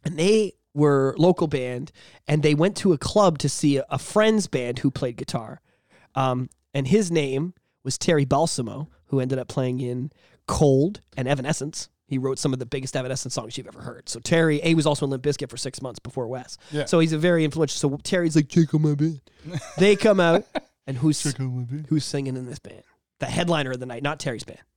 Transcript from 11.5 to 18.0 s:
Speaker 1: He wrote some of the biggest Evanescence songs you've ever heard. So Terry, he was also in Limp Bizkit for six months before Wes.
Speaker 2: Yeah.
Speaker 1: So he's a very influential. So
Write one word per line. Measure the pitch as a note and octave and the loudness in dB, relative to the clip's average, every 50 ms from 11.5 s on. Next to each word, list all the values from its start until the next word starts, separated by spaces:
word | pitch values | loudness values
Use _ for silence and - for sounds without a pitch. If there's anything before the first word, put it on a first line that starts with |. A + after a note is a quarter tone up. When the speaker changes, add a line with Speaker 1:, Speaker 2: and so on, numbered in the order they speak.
| D#3+ - C3+ D3+ - - - _ _ _ _ | -4 -4 -4 -8 -8 -10 -14 _ _ _ _
Speaker 1:
He | _ C#3+ C3 | _ -6 -4
wrote | B2+ C3+ C3+ | -2 -4 -4
some | C3 - D3+ C3 | -2 -2 -2 -2
of | C3 | -2
the | B2+ | -6
biggest | A#2 - C#3 C3 B2+ - | -6 -8 -8 -8 -6 -6
Evanescence | C#3 B2+ B2+ C3 B2+ - B2 - | -6 -4 -4 -6 -6 -6 -8 -8
songs | - A#2 A2+ - | -8 -8 -8 -12
you've | - - | -12 -14
ever | - - - | -14 -18 -16
heard. | - B2+ A#2+ - - - | -16 -16 -16 -16 -12 -12
So | - A#2 | -12 -10
Terry, | - - E3+ E3 E3 D#3+ D3+ D3 | -2 2 2 4 4 4 2 2
he | D#3+ E3 E3 | 2 4 4
was | E3 C#3+ | 4 4
also | D#3 D3 - D3+ | 2 2 0 0
in | C#3 | -2
Limp | C3+ C3 B2+ | -2 -2 -2
Bizkit | D3 C#3+ - C#3 B2+ | -2 -2 -2 -6 -10
for | - | -8
six | B2+ - C3+ - - | -8 -8 -8 -8 -8
months | C3 B2+ - | -12 -12 -12
before | - _ - - C3+ B2 | -12 _ -10 -8 -8 -6
Wes. | A2+ B2+ B2+ B2+ - - - _ - | -6 -8 -10 -10 -14 -18 -20 _ -8
Speaker 2:
Yeah. | D3+ D3 C#3+ | -6 -6 -2
Speaker 1:
So | - - E3+ | 2 4 4
he's | E3 D#3+ D#3+ | 4 4 2
a | |
very | D3+ D#3 F3+ F3 E3 D#3+ | 2 2 2 4 4 2
influential. | D3+ C#3 D#3 D#3+ D3 - - - C#3+ | 0 2 0 0 0 0 -2 -2 -2
So | C3+ D3 | -2 -2